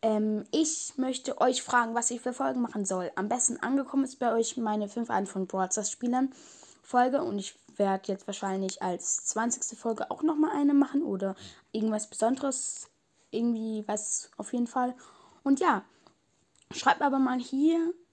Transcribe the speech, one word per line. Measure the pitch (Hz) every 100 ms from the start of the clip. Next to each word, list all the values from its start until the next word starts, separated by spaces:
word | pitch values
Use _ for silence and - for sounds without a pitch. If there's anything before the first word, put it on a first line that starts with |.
ähm, | 226 214 214 214 -
ich | 302 311 - - -
möchte | 262 254 - -
euch | 254 254
fragen, | - 247 233 226
was | 233
ich | 240
für | 254
Folgen | 247 269 254
machen | 233 214
soll. | 196 185 175 -
Am | 202
besten | 240 - 233
angekommen | - 277 262 277
ist | 262 -
bei | 240
euch | 226 226 -
meine | 226 214 208
fünf | 240 226
Arten | 226 196
von | 202 185
Brawl | 190 185
Stars | - 208
Spielern | - 240 247 262 - - - - -
Folge. | - 247 254 269
Und | - 202
ich | 190 - - -
werde | 196 190 -
jetzt | 190 -
wahrscheinlich | 196 196 190 190 -
als | 190 175 - - -
zwanzigste | 220 233 233 - -
Folge | 233 220 -
auch | -
nochmal | 302 302 311
eine | 285 285
machen | 285 277 277
oder | 330 196 196 190 - - _
irgendwas | - 220 214 -
Besonderes, | - 226 262 277 262 - - - _ _ _ _
irgendwie | - 233 226 220 220 214
was | 214 - - - _
auf | 208
jeden | 247 240
Fall. | - 247 247 - - - -
Und | - 277
ja, | 370 220 - _ - _ _ _ _ _ _
schreibt | - - -
aber | 294 269
mal | 262 254
hier | 247 269 302 330 330 359 _